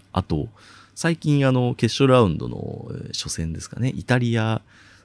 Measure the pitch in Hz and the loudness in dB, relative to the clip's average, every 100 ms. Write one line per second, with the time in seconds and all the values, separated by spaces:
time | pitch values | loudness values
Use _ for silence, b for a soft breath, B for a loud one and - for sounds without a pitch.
0 | _ - - 78 117 B B B B - | _ -4 -2 -2 -4 B B B B -4
1 | 165 165 156 143 135 127 123 123 113 - | -2 -2 0 2 4 2 0 0 0 4
2 | 135 127 107 73 60 50 50 - - - | 6 8 6 2 -4 -6 -8 -10 -10 -10
3 | - - - - 82 82 - - 127 - | -10 -10 -8 -6 -6 -6 -10 -4 -4 -4
4 | 104 123 120 117 110 110 - B B B | 0 0 2 0 0 -2 -6 B B B